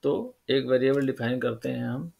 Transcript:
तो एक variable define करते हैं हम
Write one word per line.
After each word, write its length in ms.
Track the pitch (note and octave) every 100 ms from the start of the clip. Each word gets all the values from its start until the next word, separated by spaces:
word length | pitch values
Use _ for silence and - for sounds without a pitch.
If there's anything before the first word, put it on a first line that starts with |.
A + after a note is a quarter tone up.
तो 100 | C#3 E3+ B3 - -
एक 160 | C3+ B2+
variable 420 | B2+ C3 C#3 C3+
define 320 | C3 A#2+ B2+
करते 280 | A#2+ A2+ C3+
हैं 140 | B2
हम 280 | - B2 E3+ -